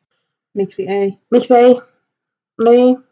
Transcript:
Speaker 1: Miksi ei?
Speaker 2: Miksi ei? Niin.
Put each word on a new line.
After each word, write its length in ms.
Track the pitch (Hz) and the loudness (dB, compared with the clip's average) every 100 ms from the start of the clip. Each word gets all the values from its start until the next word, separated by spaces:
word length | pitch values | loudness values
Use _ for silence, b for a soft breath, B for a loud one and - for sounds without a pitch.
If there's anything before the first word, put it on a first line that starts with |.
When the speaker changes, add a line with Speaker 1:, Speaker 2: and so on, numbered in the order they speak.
| _ _ _ _ _ | _ _ _ _ _
Speaker 1:
Miksi 340 | 208 196 - 185 | -10 -10 -8 -8
ei? 280 | 202 196 196 _ | -4 -6 -8 _
Speaker 2:
Miksi 240 | 240 - 247 | -4 0 2
ei? 260 | 247 247 - _ _ _ _ _ _ - 226 | 4 2 -4 _ _ _ _ _ _ -4 0
Niin. 380 | 240 254 254 _ | 2 2 -2 _